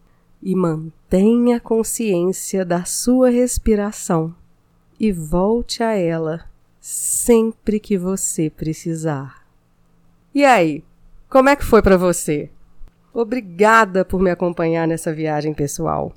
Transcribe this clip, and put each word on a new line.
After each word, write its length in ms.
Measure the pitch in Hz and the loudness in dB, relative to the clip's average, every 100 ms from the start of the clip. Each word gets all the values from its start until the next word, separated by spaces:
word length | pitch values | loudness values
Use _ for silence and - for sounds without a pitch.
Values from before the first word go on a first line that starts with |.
| _ _ _ _ | _ _ _ _
E 160 | 190 185 | -4 -2
mantenha 1000 | 175 160 160 - _ 180 202 240 240 240 | 0 -2 -8 -16 _ 2 4 4 2 0
a 40 | |
consciência 1000 | - 226 220 - 226 175 175 185 - 190 | 0 -2 -2 -4 -2 0 0 -4 -4 -4
da 220 | 180 175 180 | -2 -2 -4
sua 460 | - - 254 254 | -4 0 4 4
respiração 1040 | 240 247 - - 208 202 214 - 170 160 170 _ _ _ _ _ - | 4 0 -2 0 0 0 -6 -2 -2 -2 -8 _ _ _ _ _ -4
e 120 | 220 | -2
volte 680 | 175 156 175 190 233 233 - | -2 -2 0 2 0 -2 -4
a 120 | 226 | -2
ela 520 | 214 170 165 160 165 - - _ _ | 0 -2 -2 -4 -6 -12 -20 _ _
sempre 1000 | - - - - - 233 226 - - 214 | -14 -8 -6 -2 2 4 2 -4 -4 -4
que 180 | - 196 | -2 -4
você 520 | 180 190 - - 156 | -2 -4 -4 -4 -4
precisar. 960 | - 156 160 170 160 160 143 135 - _ _ _ _ _ _ _ _ _ 277 | -4 -8 -6 -6 -6 -4 -6 -8 -16 _ _ _ _ _ _ _ _ _ 2
E 100 | 285 | 4
aí, 380 | 233 165 147 - _ _ - - | 6 4 -2 -10 _ _ -20 0
como 220 | 262 262 | 4 4
é 60 | 254 | 4
que 100 | - | 4
foi 160 | 220 | 4
pra 160 | 202 185 | 6 4
você? 540 | 180 170 - 147 - - - - - _ _ | 4 0 -2 -4 -6 -14 -20 -18 -20 _ _
Obrigada 960 | 240 226 254 196 170 214 226 214 185 185 | -6 -4 -4 -6 0 4 6 4 0 -2
por 160 | 185 | 0
me 80 | 185 | 0
acompanhar 580 | 175 180 175 165 165 165 | 0 -2 -2 -2 0 0
nessa 240 | 165 - | -2 -4
viagem 420 | 156 156 151 151 | -6 -4 -2 -4
pessoal, 600 | 151 143 - 160 151 143 | -4 -4 -4 -4 -4 -6